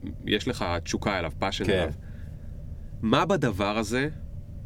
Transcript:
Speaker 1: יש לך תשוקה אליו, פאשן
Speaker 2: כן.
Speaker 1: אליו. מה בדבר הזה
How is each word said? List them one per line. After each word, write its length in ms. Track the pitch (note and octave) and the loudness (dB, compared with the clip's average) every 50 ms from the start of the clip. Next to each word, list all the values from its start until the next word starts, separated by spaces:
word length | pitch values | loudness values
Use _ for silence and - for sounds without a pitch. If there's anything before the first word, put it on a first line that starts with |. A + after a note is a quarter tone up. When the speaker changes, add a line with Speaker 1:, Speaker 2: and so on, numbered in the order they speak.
| - - - - - | -8 -8 -8 -6 0
Speaker 1:
יש 220 | - G2+ G#2 - - | 0 2 2 2 0
לך 180 | - - G#2+ F2+ F2 F2 - | 0 0 0 0 0 0 0
תשוקה 360 | - - G#2+ - A2 G2+ F#2 | 0 -2 0 2 2 2 2
אליו, 120 | E2+ D#2+ D2 - | 0 -2 -2 0
פאשן 260 | F#2+ G2 G2+ - G2+ | 0 0 0 0 2
Speaker 2:
כן. 60 | F#2 | 4
Speaker 1:
אליו. 200 | G2 F2+ E2 C#2+ D2 - - - - - - - - - - - - - - - - - - - - - | 4 4 4 2 -2 -6 -8 -10 -10 -10 -8 -10 -10 -10 -10 -10 -8 -8 -8 -8 -8 -8 -8 -8 -6 -2
מה 240 | - A2 A#2+ C#3+ F3 | 2 4 6 6 6
בדבר 520 | F3+ G3 F3 C3 B2 G#2 F#2 G#2 G2+ G#2 A2 | 6 4 4 4 2 2 2 2 2 2 0
הזה 300 | A2 G2+ A#2 B2+ C#3 D3+ D#3 - - - - - - - - - - | 0 2 2 2 2 0 -2 -4 -8 -8 -8 -10 -10 -10 -10 -10 -10